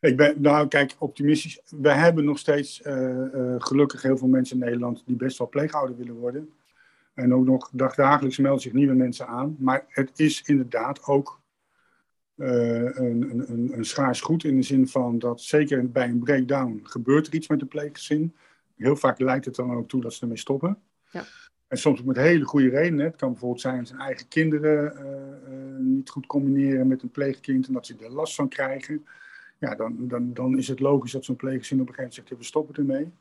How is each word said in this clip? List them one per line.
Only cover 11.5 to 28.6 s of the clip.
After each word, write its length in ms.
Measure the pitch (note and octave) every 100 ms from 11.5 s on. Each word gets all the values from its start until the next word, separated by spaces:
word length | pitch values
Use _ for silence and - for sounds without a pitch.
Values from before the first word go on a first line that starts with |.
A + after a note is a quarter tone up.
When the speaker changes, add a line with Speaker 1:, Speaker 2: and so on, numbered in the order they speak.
| _ _ _ _ _ _ _ _ -
Speaker 1:
eh, 120 | C#3 B2 A#2 A#2
een, 480 | A#2+ C3 B2 A#2 C#3
een, 200 | A#2 -
een, 200 | A#2 B2
een 120 | B2
schaars 360 | A2 - C3 A#2+
goed 240 | - D#3+
in 120 | D#3 C3
de 60 |
zin 260 | B2+ C3+ C3
van 300 | C#3 B2 A#2
dat 220 | A#2+ A#2
zeker 500 | - D3+ D3 C3+ B2
bij 180 | A#2+ B2
een 100 | A#2+
breakdown 640 | A#2+ C#3 B2+ C#3 B2+ G#2+
gebeurt 440 | G#2 A#2 A#2+ C#3+ D#3
er 80 |
iets 140 | D#3+ D#3+
met 120 | -
een 80 | C3+
pleeggezin. 680 | D3 D3 - - D3+ E3 _ _ _ _ _
Heel 200 | A#2 C#3+
vaak 220 | C3 A#2+
leidt 240 | C3 C3
het 100 | C3+
dan 180 | B2+ B2
ook 160 | A#2+ A#2
toe 120 | C3
dat 100 | A#2
ze 80 | -
ermee 140 | A#2+ A2+
stoppen. 420 | - C3+ E3 G3+ _ _ _
Speaker 2:
Ja. 140 | F3+ - - - _ _
Speaker 1:
En 100 | B2+
soms 220 | D#3 C3+
ook 60 | B2
met 100 | B2
hele 280 | D3 E3+
goede 240 | C#3 D3 C3
redenen. 360 | C3 E3+ D3+ D3+
Het 100 | D#3+
kan 140 | C3+
bijvoorbeeld 300 | A#2+ B2+ A#2+
zijn 180 | C3 B2+
dat 100 | A#2+
zijn 120 | -
eigen 280 | C3+ C3 -
kinderen, 680 | E3 D#3+ D3+ D3+ D3+ D3 -
eh, 360 | C#3 C#3 C3+ C#3 C3
eh, 260 | C3 C3+ C3+
niet 320 | C3 C3+ -
goed 160 | - C3+
combineren 600 | D3 C#3 C#3 C#3 C3 C3
met 160 | C3
een 80 | B2
pleegkind 560 | - C#3 C3+ - C3 C3
en 60 |
dat 140 | B2+ -
ze 100 | A2
er 100 | A2+
last 240 | C3+ D#3+
van 140 | - D3
krijgen. 580 | -